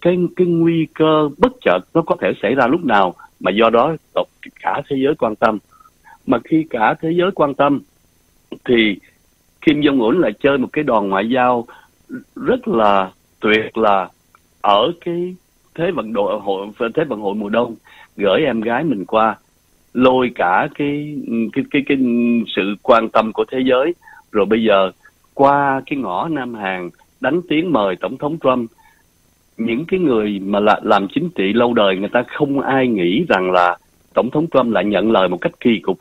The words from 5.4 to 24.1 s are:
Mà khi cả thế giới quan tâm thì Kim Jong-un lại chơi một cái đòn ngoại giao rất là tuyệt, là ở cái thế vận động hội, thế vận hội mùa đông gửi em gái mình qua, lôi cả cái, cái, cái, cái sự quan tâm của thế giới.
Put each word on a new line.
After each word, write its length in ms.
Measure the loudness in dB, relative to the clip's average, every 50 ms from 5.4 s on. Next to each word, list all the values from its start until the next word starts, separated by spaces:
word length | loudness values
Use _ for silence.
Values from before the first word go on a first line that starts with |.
| 0 0 0 -2 _ _ _ _ -20 -20 _ _ _ -20 -20 _ -4
Mà 120 | -2 -2 -2 -2
khi 200 | 0 0 0 0 -2
cả 240 | -2 0 2 0 0 0
thế 120 | -2 -2
giới 180 | 0 0 0 0
quan 240 | 0 0 -2 0 0
tâm 260 | 0 2 2 0 -2 -6 _ _ _ _ _ _ _ _ _ _ _ _ -20 -20 -8 -2
thì 320 | 0 2 2 2 0 -2 -4 _ _ _ _ _ _ _ _ _ _ _ -2
Kim 200 | 0 0 2 2
Jong-un 380 | 2 2 2 2 2 2 2 2
lại 140 | 0 0 -2 0
chơi 160 | 0 0 2 0
một 100 | -2 -4
cái 120 | -4 -4 -2
đòn 240 | 0 0 0 0 0
ngoại 200 | -2 -2 -2 0
giao 380 | 0 0 2 0 0 -2 -4 -8 -16 -20 _ _ _ _ _ -16 -16 -16 -16 _ -14
rất 320 | -8 -4 -2 -2 -2 -2 -2
là 420 | 0 2 4 4 4 2 0 -2 -8 _ _ _ _ -4
tuyệt, 380 | -2 0 0 0 0 -2 -4 0
là 300 | 2 2 2 2 -2 -4 _ _ _ _ _ _ _ _ _ _
ở 320 | 2 2 4 4 2 0 -2 -6
cái 340 | -8 -6 -6 -6 -6 -8 -10 -14 _ _ _ _ _ _ -8
thế 160 | -4 -4 -4
vận 220 | -4 -4 -6 -6
động 280 | -4 -2 -2 -2 -4 -4
hội, 260 | -4 -4 -6 -6 -6 -10 -8 -6 -6 -4 -2
thế 100 | -2 -4
vận 160 | -4 -4 -6
hội 140 | -4 -4 -4
mùa 140 | -4 -4 -2
đông 260 | -2 -2 -2 -2 -6 -14 _ _ -20 -20 -20 _ -6
gửi 240 | -2 0 2 2 2 2
em 160 | 0 0 0
gái 240 | 0 2 2 0 0
mình 200 | -2 -2 -4 -4
qua, 320 | -2 0 2 2 2 0 -4 _ _ _ _ _ _ _ _ _ _ -2
lôi 360 | 2 2 4 4 2 0 -2 -2
cả 340 | -2 0 2 2 0 0 -2 -4
cái, 420 | -4 -4 -4 -4 -4 -6 -8 -10 -10 -8 -4 -4 -4 -4 -2
cái, 120 | -4 -6 -4 -2
cái, 120 | -2 -2 0
cái 120 | 0 0 0 2 2 2 2 2 2 2 0 -2 -2 -4
sự 180 | -4 -2 -2 -4 -4
quan 260 | 2 2 2 4 2 2
tâm 240 | 0 0 0 0
của 120 | -2 -4 -4 -2
thế 60 | -2 -2 0
giới. 280 | 2 2 2 2 0 -4 _ -12 -20